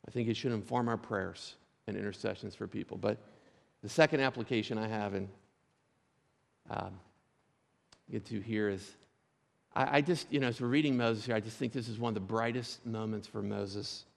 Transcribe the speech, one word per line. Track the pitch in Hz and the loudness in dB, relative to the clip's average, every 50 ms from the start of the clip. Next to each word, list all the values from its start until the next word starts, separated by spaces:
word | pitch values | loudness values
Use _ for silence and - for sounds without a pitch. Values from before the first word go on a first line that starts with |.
| - | -16
I | - | -4
think | - 123 117 | -4 -2 0
it | 113 113 | 0 0
should | - - 131 | 0 0 0
inform | 117 107 98 - 123 123 120 117 | 0 0 -2 0 0 2 2 2
our | 117 | 0
prayers | 101 - - 110 98 92 90 90 - - - - - _ _ _ _ _ | -2 -2 -2 -2 0 0 -2 -6 -10 -14 -16 -16 -20 _ _ _ _ _
and | - 101 | -6 -4
intercessions | 98 101 104 98 - - 107 98 - - 104 - | -4 -4 -4 -6 -2 -4 -4 -4 -2 -8 -10 -8
for | - 104 | -8 -10
people. | 98 - 104 98 - - | -6 -6 -6 -6 -6 -8
But | 95 98 107 107 - - - - - - - _ - _ _ _ _ | -2 0 0 0 0 -6 -20 -20 -20 -20 -20 _ -20 _ _ _ _
the | - 104 | -12 -2
second | - - 156 147 156 139 | 6 6 6 6 8 4
application | 135 131 - 123 113 - 127 110 104 - 110 | 4 2 2 0 -2 2 2 2 2 2 -2
I | 110 110 | -2 0
have | 110 110 107 104 101 98 | 0 -2 -2 -2 -2 -2
and, | 98 98 98 - - _ _ _ _ _ _ _ _ _ _ _ _ _ _ _ _ _ _ _ _ _ _ _ _ _ - | -2 -4 -4 -8 -16 _ _ _ _ _ _ _ _ _ _ _ _ _ _ _ _ _ _ _ _ _ _ _ _ _ -6
um, | - - - 95 95 92 - - _ _ _ _ _ _ _ _ _ _ _ _ _ _ _ _ - _ _ - | -4 -4 -4 -6 -8 -12 -18 -20 _ _ _ _ _ _ _ _ _ _ _ _ _ _ _ _ -20 _ _ -6
get | - 110 - | -6 -6 -6
to | - 117 104 | -4 -6 -6
here | 98 113 110 107 107 101 | -4 -2 0 2 2 2
is, | 98 95 - - - - - _ _ _ _ _ _ _ _ _ _ _ _ _ - | 0 -2 -6 -12 -18 -20 -20 _ _ _ _ _ _ _ _ _ _ _ _ _ 0
I, | - 131 - 135 | 0 2 4 4
I | 147 | 4
just, | 143 160 175 151 - - | 4 4 2 0 0 -2
you | - 143 | 0 2
know, | 135 | 2
as | 123 123 - | 2 0 0
we're | 127 | 0
reading | 120 127 151 151 147 131 | 4 4 4 4 4 4
Moses | 123 123 139 113 107 107 | 4 4 4 4 2 2
here, | 127 117 | 2 2
I | 110 | 2
just | 104 113 - | 2 0 -4
think | - 131 117 - | -2 -4 -2 -2
this | 135 113 | -4 -4
is | 117 110 110 | -4 -4 -2
one | 117 120 | 0 0
of | 110 | 0
the | 104 | 0
brightest | 95 95 113 113 113 120 117 127 117 - - - - | -2 0 2 2 2 2 0 -2 -4 -4 -8 -8 -6
moments | 120 113 110 110 110 110 104 104 | -4 -2 -2 0 -2 -2 -4 -6
for | - - 104 | -6 -6 -4
Moses, | 101 101 104 101 101 98 98 104 110 - - - - _ _ | -2 -2 -2 -2 -2 -4 -4 -6 -6 -6 -8 -10 -12 _ _